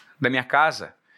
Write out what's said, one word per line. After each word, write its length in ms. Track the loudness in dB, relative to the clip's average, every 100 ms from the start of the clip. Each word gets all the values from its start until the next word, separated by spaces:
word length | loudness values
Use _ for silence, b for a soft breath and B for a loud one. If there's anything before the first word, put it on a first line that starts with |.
| B B
da 100 | -2
minha 160 | -2 0
casa 500 | 2 2 0 -10 -20 _